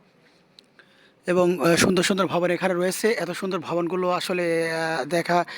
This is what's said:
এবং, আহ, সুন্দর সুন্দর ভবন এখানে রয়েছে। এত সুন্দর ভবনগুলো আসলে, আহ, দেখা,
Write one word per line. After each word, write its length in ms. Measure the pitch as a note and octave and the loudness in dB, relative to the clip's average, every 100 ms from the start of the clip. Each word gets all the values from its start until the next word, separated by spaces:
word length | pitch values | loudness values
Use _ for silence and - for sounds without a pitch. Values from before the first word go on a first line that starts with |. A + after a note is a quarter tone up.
| _ _ _ _ _ _ _ _ - _ _ _ - | _ _ _ _ _ _ _ _ -20 _ _ _ -2
এবং, 340 | F3+ F3+ F3+ | 2 4 4
আহ, 140 | E3+ E3+ | 4 4
সুন্দর 280 | - F#3 | 4 2
সুন্দর 240 | E3+ G3 F3 | 2 2 0
ভবন 240 | F3 F3 | 0 0
এখানে 220 | E3+ F#3 | 0 0
রয়েছে। 380 | F3 F#3 E3+ G#3+ | 0 -2 0 -2
এত 200 | A3+ E3+ | 0 -4
সুন্দর 280 | E3+ F#3+ F#3 | -6 -4 -4
ভবনগুলো 500 | C#3+ E3+ E3+ F#3 F3+ | -4 -2 -2 -2 0
আসলে, 640 | F3+ - F3+ E3+ E3 E3 | -2 -2 -2 0 0 0
আহ, 320 | E3 D#3+ D#3+ | -2 -2 -4
দেখা, 420 | C#3+ E3+ E3 F3 E3 | -2 -2 2 0 0